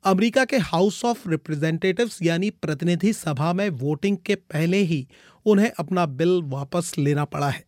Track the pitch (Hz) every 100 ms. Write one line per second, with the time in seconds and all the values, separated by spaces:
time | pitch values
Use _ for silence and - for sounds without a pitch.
0 | 196 185 226 240 262 269 165 165 196 -
1 | 240 233 - 160 - 151 160 165 190 180
2 | 240 - 170 170 196 - 156 147 170 175
3 | 196 220 - 135 156 180 208 143 139 151
4 | 196 196 - 196 _ 156 165 190 190 160
5 | 131 - - _ - 202 220 - 151 185
6 | 170 131 165 180 156 135 139 175 175 -
7 | 143 147 147 147 143 -